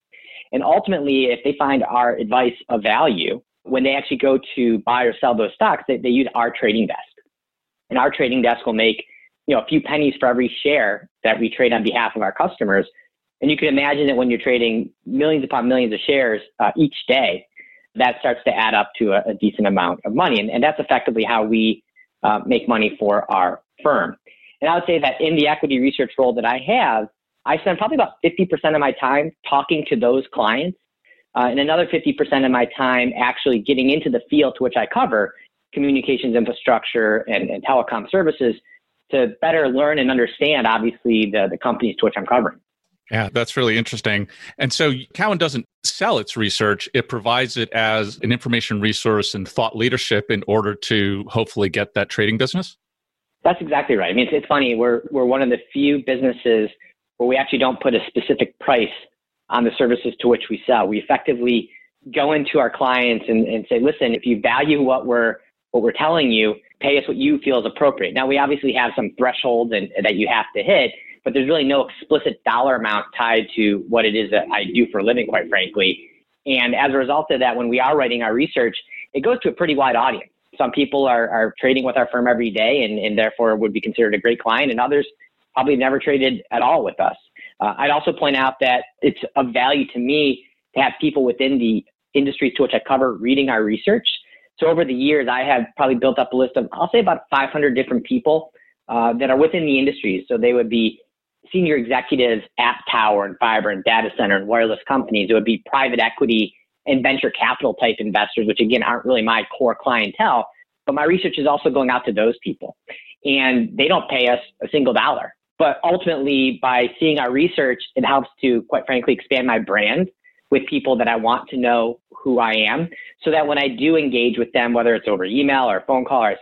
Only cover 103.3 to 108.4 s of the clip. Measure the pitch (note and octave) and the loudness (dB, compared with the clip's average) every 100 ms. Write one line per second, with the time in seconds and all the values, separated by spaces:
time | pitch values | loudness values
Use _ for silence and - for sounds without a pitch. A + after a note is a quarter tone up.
103.3 | F2+ A#2 A2 G#2 G2 G#2 A2+ A2 - G#2 | -2 0 2 0 -2 0 2 0 -2 0
104.3 | G2 G2+ A#2 A2+ G#2+ - C3+ A#2+ G#2+ G2 | 0 0 0 0 -2 -2 -2 0 -2 2
105.3 | A2 G#2+ A2 - C#3 C3+ A#2+ A2+ - B2+ | 2 2 -2 0 -2 0 0 -2 0 0
106.3 | A2+ G2+ _ _ _ - C3+ C3 C3+ C3 | 0 0 _ _ _ -2 0 0 0 -2
107.3 | - A2+ B2+ C3+ - A#2 G#2+ G#2+ G2+ G#2 | -2 -2 0 -2 0 -2 -2 -2 -2 0
108.3 | - | -2